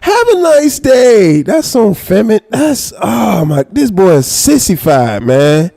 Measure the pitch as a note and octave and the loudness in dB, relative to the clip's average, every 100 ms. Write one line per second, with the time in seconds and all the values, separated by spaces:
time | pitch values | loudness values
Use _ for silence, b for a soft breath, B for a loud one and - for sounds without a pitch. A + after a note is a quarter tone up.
0 | - G#4+ A#4+ G4 F4 D4+ D4+ C4 C#4 C4 | -2 -2 0 0 2 2 2 -2 0 2
1 | B3+ A#3 F#3 D3+ C#3+ D#4+ D4+ C4 A3+ F3+ | 4 4 4 0 0 -2 -2 0 0 -2
2 | - F#3+ A3 G#3+ - A#3+ D4+ C#4+ - - | -2 -2 0 -2 -4 -4 -2 -2 -6 -8
3 | - A#3 A3+ F#3+ D#3 D3 C#4 C4 C#4 F#3 | -6 -2 -2 -2 -2 -2 -4 -2 -2 0
4 | F#3+ D#3 C3 - - C#4+ - E3+ - C#3 | 2 2 0 -4 0 0 0 -4 0 0
5 | A#2+ G#2 A#2+ C3 C#3+ D3+ E3 | 0 -4 -2 0 2 0 -2